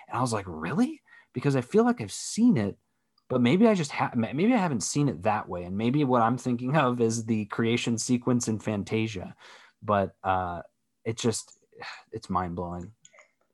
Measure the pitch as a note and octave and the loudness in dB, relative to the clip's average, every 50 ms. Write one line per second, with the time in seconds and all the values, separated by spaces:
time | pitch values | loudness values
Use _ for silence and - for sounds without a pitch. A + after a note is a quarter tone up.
0 | - - - A#2 B2+ B2 A2+ G#2 F#2+ F#2 E2 D#2 D#2 E2+ B2+ F#3 B3+ D4 D#4+ - | -16 -10 -4 -2 -2 0 -2 -4 -4 -6 -10 -8 -6 -4 0 0 0 0 -2 -8
1 | _ _ - - _ _ _ A#2+ - C#3+ C3+ C3 B2 - - G#3 A#3 B3 A#3+ A#3+ | _ _ -20 -20 _ _ _ -2 -2 0 0 0 -2 2 2 4 4 4 2 0
2 | A2+ G2 - - - - - G#3 A#3 B3 G3 A#2+ G2+ G2 - - _ _ _ _ | -4 -8 -8 -10 -10 -8 -2 2 4 4 4 4 2 -2 -4 -8 _ _ _ _
3 | _ _ _ _ _ _ B2+ B2+ B2 A#2+ E3 F#3 A#3 A3+ G#3+ F3+ D#3 - - - | _ _ _ _ _ _ 0 2 4 4 6 6 6 6 6 4 0 -4 -2 -2
4 | C3+ - - B2 A2+ G2 G#2+ C#3+ F#3 A3+ C4 A3+ F#3 E3+ C3+ G#2+ - - - D3 | -4 -2 0 -2 -2 -2 0 0 2 2 4 2 2 0 -2 -2 -4 -2 0 0
5 | D3 C3+ F#2 D2+ F2+ A2 G#2 G2+ - - F2+ F2 F2 F2 F#2+ G2+ A2+ A#2+ C3 D3+ | 0 0 0 0 0 0 0 0 -4 -6 -8 -8 -8 -6 -4 -2 0 2 2 2
6 | D3+ B2+ B2+ A#2+ A2+ A2+ B2+ B2 - B2+ B2 A#2 B2+ B2+ C#3+ E3 C#3 B2 B2 B2 | 2 4 4 4 4 4 2 0 -2 -2 -2 -2 -2 0 2 2 2 2 2 2
7 | A#2 A2+ A2+ A#2 A2+ A2 A2+ G#2+ G#2+ G2+ - - A#2 A2+ A#2 A#2+ - B2+ A#2 A2 | 2 0 0 -2 -2 -2 -2 -2 -2 -4 -2 -2 0 2 0 0 0 -2 -2 -2
8 | - - B2+ A#2+ - B2+ B2 A#2+ - A#2 A2 G2+ - A2 A2 G2+ F#2+ - A2+ A2 | 0 0 0 0 2 0 0 0 0 0 -4 -2 -2 -4 -4 -4 -4 -2 -2 -2
9 | A2 A2 G#2+ F#2 F2 - - - - - - - - - _ _ G#2 G#2 G#2 G2+ | -2 -2 -4 -8 -10 -12 -14 -18 -20 -20 -20 -20 -20 -20 _ _ -2 0 2 2
10 | G2 F2+ - _ - F#2+ F#2+ F#2 F#2 F2 F2 E2 - - _ _ _ _ _ _ | 2 0 -4 _ -2 0 0 0 0 -4 -6 -8 -10 -14 _ _ _ _ _ _
11 | _ A2+ A2+ - - A#2+ G#2+ - - - _ _ _ _ _ - - - - - | _ -6 -6 -2 0 0 0 -2 -6 -12 _ _ _ _ _ -16 -16 -16 -16 -16
12 | - _ - - - - F#2 F2+ F#2 F2 E2+ F2 F2+ F2 F2 F2+ F2 G#2+ A2 _ | -18 _ -14 -14 -8 -2 -2 -2 -2 -2 -4 -6 -6 -8 -8 -10 -10 -14 -16 _
13 | _ - _ - - _ _ _ _ _ | _ -20 _ -20 -20 _ _ _ _ _